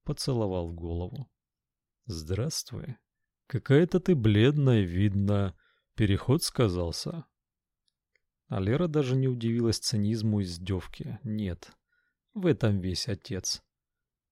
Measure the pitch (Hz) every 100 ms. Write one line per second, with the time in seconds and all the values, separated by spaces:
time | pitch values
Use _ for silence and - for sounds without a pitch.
0 | - 151 - 123 104 90 85 85 82 85
1 | 90 - - _ _ _ _ _ _ _
2 | - 85 78 95 151 - - - - -
3 | _ _ _ _ - 113 - 135 175 185
4 | - 160 110 104 123 147 135 113 92 87
5 | 104 98 101 104 98 - _ _ _ -
6 | 104 95 - 151 - - 113 87 85 -
7 | 151 170 - _ _ _ _ _ _ _
8 | _ _ _ _ - 107 95 143 175 151
9 | 127 131 131 123 113 117 117 101 - 107
10 | 104 113 110 104 92 85 92 92 - -
11 | - 117 110 107 98 87 - _ _ _
12 | _ _ _ 220 180 123 110 101 92 87
13 | - 101 - 92 - - _ _ _ _
14 | _ _ _